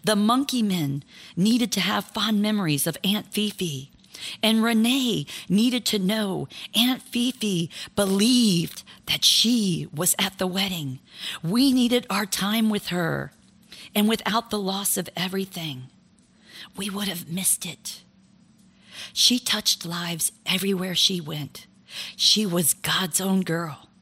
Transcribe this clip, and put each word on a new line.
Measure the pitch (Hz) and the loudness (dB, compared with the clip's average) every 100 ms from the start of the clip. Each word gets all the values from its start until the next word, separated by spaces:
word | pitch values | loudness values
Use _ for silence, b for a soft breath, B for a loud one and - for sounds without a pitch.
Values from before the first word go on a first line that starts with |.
The | 185 214 | 2 2
monkey | 208 254 277 254 | 4 2 0 0
men | 214 180 143 139 - B B B | 0 0 -2 -4 -8 B B B
needed | 196 240 226 | 2 4 0
to | - | -2
have | 175 208 - | 0 -2 -4
fond | - 214 214 | -4 0 2
memories | 214 214 175 143 165 | 2 2 2 0 0
of | 160 | -2
Aunt | 190 208 - | -2 -2 -2
Fifi. | - 208 - 180 135 135 _ B B B B | -4 -4 -4 -6 -6 -12 _ B B B B
And | 220 226 | 2 4
Renee | 226 226 233 269 254 175 143 B B | 4 4 4 2 2 -2 -4 B B
needed | 196 240 247 - | 2 4 2 -2
to | 214 | 0
know | 185 220 208 170 139 B B 220 | 0 0 -2 -4 -8 B B 0
Aunt | 247 254 | 2 0
Fifi | - 240 240 - 214 180 165 B B - | -4 -2 -2 -2 -2 0 -2 B B -2
believed | 202 196 220 247 226 170 165 - - B - | 2 4 4 6 6 4 0 -8 -20 B -4
that | - | 0
she | - - 220 240 196 165 143 | 2 4 4 2 2 0 -4
was | 143 180 - | -2 0 0
at | 196 - | -2 -2
the | 185 | -2
wedding. | 185 196 180 139 131 B B B B | -2 -2 -4 -6 -8 B B B B
We | 160 226 277 | -2 2 4
needed | 254 240 240 - | 4 4 2 0
our | 202 208 | -4 -2
time | - 190 214 220 | -2 0 2 2
with | 208 - | 0 -2
her. | 180 165 139 143 _ _ _ _ B B 208 | -2 -2 -2 -6 _ _ _ _ B B 2
And | 208 | 2
without | 226 - 214 226 | 2 0 -2 -2
the | 208 | -4
loss | 190 196 202 - | -4 -4 -2 -2
of | 180 - | -4 -6
everything, | 185 190 190 180 160 127 127 _ _ _ _ B B B B - | -4 -4 -6 -8 -10 -10 -14 _ _ _ _ B B B B -12
we | 202 | -8
would | 196 202 | -6 -6
have | 175 143 | -8 -6
missed | 170 180 - 175 | -4 -2 -2 -4
it. | 139 - - _ _ _ _ _ _ _ B B B B | -12 -14 -14 _ _ _ _ _ _ _ B B B B
She | - - 240 | 2 4 4
touched | - 214 - - 165 | 0 -2 0 -2 -4
lives | 170 175 170 - - - | -6 -6 -4 -4 -4 -4
everywhere | 185 196 190 180 170 | -2 0 -2 -2 2
she | - 185 | 2 0
went. | 151 156 135 - - _ B B B B | -6 -8 -8 -12 -20 _ B B B B
She | - 196 214 | 4 4 4
was | 170 160 | 2 2
God's | - - - 185 - | 0 -2 -2 0 -2
own | 190 190 | 2 2
girl. | 175 165 170 135 - _ | 2 -2 -4 -10 -20 _